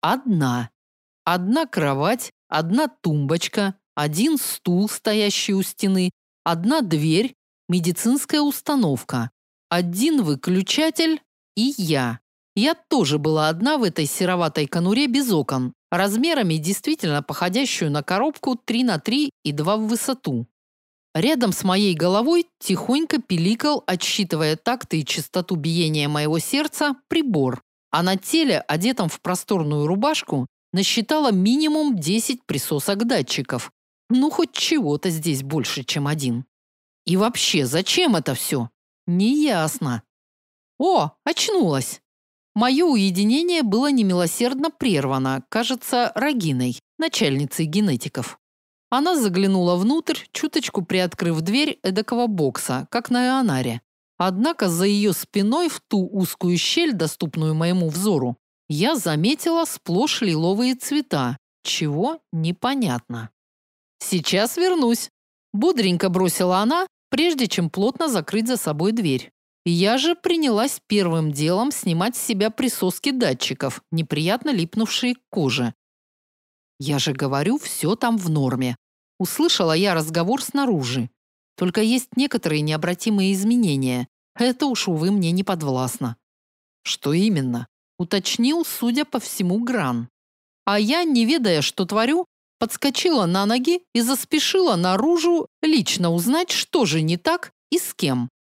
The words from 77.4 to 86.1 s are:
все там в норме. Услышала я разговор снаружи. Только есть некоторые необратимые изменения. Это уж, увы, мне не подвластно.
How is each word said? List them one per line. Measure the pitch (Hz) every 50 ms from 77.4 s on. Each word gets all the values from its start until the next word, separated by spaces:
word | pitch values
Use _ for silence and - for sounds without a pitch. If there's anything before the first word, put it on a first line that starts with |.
| 147 185 240 302
все | - - - - - 151 202 233
там | - 240 233
в | 220 185 175
норме. | 156 151 139 127 127 127 131 127 120 - _ _ _ _ _ _ _ _
Услышала | 185 - - - 294 339 - - 190 165 160
я | 165 190 202 180
разговор | 165 151 156 160 170 170 180 233 277
снаружи. | - - - 277 277 262 220 160 131 120 123 135 117 117 _ _ _ _ _ _ _ _ _ -
Только | 180 185 175 -
есть | 214 220 240 262 247 - -
некоторые | - 269 277 - 233 - 170 151 151
необратимые | 151 151 156 156 156 165 180 175 - 226 214 202 190 190 196
изменения. | 190 196 220 240 247 233 185 143 139 131 131 123 123 120 - _ _ _ _ _ -
Это | 233 254 247 247 311 285
уж, | 247 - - -
увы, | 175 156 156 185
мне | 202 208 180 165 170
не | 180 196
подвластно. | - 196 175 156 143 131 127 127 127 - - - 120